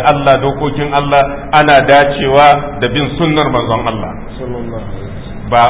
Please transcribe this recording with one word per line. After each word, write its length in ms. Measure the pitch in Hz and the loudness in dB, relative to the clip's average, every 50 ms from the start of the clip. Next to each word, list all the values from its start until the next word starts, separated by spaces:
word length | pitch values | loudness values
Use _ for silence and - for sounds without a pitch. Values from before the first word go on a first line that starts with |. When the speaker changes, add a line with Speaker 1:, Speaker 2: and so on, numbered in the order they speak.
| 135 | 2
Speaker 1:
Allah, 280 | 147 143 143 139 143 131 131 | 2 2 2 2 2 2 2
dokokin 560 | 135 143 139 147 151 143 - 147 147 143 139 | 2 -2 -2 -2 -4 -4 -4 -4 -4 -2 -2
Allah, 560 | 143 143 139 143 139 135 139 139 - - - | -2 -2 0 2 2 2 0 -4 -8 -4 0
ana 320 | 151 151 151 151 143 135 | 2 2 4 6 4 4
dacewa 960 | - 139 139 143 143 139 139 - 139 135 135 143 147 147 143 143 - - - - | 6 6 4 4 4 2 0 -2 -2 2 4 6 6 6 4 4 0 -6 -6 -4
da 80 | 123 120 | -4 -2
bin 220 | - 147 143 127 - - | -2 -2 -4 -4 -4 -2
sunnar 320 | 170 156 151 156 147 135 | -2 0 0 0 0 0
manzon 320 | 127 120 113 107 113 113 117 - | -2 -2 -2 -2 -2 -2 -2 -4
Allah. 220 | 127 107 95 - - - - - - - | -6 -6 -6 -8 -10 -10 -12 -12 -12 -12
Speaker 2:
Sallallahu 320 | 131 123 120 120 117 113 | -10 -10 -10 -8 -10 -10
alaihi 320 | 113 110 101 101 - - | -10 -10 -10 -10 -10 -10
wasallam. 480 | - - - - - - - - - - | -10 -10 -12 -12 -12 -12 -12 -12 -4 0
Speaker 1:
Ba 140 | 120 120 175 | 2 4 4